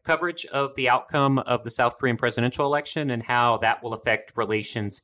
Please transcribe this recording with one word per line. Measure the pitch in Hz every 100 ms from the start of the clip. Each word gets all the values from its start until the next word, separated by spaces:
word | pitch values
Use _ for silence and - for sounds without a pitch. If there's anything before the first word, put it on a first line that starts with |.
| -
coverage | 160 175 170 -
of | 139 139 139
the | 123
outcome | 127 - 151 139 135
of | - 120
the | 117
South | - 120 -
Korean | 131 113
presidential | 120 117 120 - 143
election | 147 147 - 143
and | 120
how | 110 123 120 113
that | 113 113
will | 120
affect | 110 - 110 - -
relations | 107 107 101 117 104 -